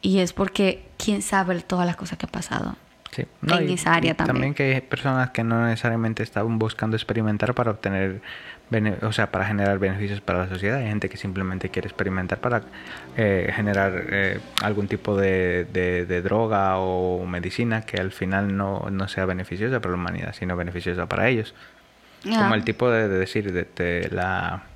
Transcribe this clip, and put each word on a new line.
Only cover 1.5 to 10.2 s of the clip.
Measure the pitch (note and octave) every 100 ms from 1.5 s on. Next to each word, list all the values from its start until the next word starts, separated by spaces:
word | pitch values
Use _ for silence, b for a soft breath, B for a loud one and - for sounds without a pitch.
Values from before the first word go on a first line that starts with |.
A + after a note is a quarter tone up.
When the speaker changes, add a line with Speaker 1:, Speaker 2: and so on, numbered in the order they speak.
| F3
Speaker 1:
todas | - F3+ F3
las | E3+
cosas | F3+ -
que | -
ha |
pasado | - - - - - - _ -
Speaker 2:
Sí. | - B2+ -
No, | - E3+
Speaker 1:
en | D3+
Speaker 2:
y, |
Speaker 1:
esa | F3+ D#3+ E3+
área | E3
Speaker 2:
y | D3+
Speaker 1:
también. | E3 B2+
Speaker 2:
también | C3
que | C#3+ C#3 C3
hay |
personas | - - C#3 C3 B2+
que | -
no | A2+ A#2 A#2
necesariamente | A2+ B2 A2+ A2+ G#2+
estaban | A2 - A2 A2+
buscando | A2 - A2 A2
experimentar | - A2 G#2+ G#2 G#2+ B2
para | A#2
obtener | G2+ G2+ G2 F#2+ G2 B B B B -
bene-, | A2+ G#2+ F#2
o | A2
sea, | G#2+ G#2
para | F#2+ G2
generar | G#2 G2+ G2
beneficios | F#2+ G2 G2+ G2+